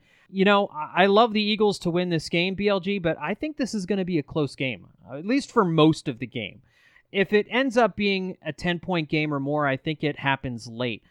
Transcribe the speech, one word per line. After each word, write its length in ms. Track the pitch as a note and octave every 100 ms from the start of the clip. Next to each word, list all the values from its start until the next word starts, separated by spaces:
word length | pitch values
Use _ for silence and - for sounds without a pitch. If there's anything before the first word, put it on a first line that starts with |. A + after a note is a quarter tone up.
| _ _ _
You 160 | F#3+
know, 220 | F#3+ G3+ G3+
I, 380 | - D3+ D#3+
I 20 | G3
love 260 | G3+ A#3
the 100 | G#3+
Eagles 360 | G#3 G#3 G#3 F#3
to 100 | F3+
win 200 | E3+ F3+
this 180 | E3 -
game, 260 | E3+ F3+
B 140 | F#3 G3+
L 120 | G3
G, 180 | F3 G3+
but 180 | E3 D3+
I 140 | D3+
think 240 | G#3+ D#4 D4+
this 160 | B3
is 120 | G#3+ F3+
gonna 180 | G3+
be 140 | F#3 E3+
a 40 |
close 320 | - D#3+ C#3+
game, 340 | - C3 F#2+ - _ -
uh, 60 | C3+
at 80 |
least 260 | F#3+ C4+ -
for 140 | A#3+
most 420 | F#3 D#3+ D#3 D#3 -
of 120 | A#2
the 80 | B2+
game. 340 | B2 G2+ - _ _ _ _ _
If 200 | G3+ F#3+
it 160 | G#3 G3+
ends 260 | A#3 C4+ A3
up 200 | A3 F#3
being 400 | G3+ F#3+ F#3 - D#3+
a 60 |
ten-point 560 | - F3+ F3 - F3 D3+
game 260 | D#3 D3+
or 60 | C#3+
more, 260 | C#3 D3+ C#3+
I 100 | C3+
think 280 | - D3+
it 120 | D3+ C#3+
happens 520 | C#3 C3+ C3+ A#2+ A#2
late. 340 | A2+ B2 G#2 _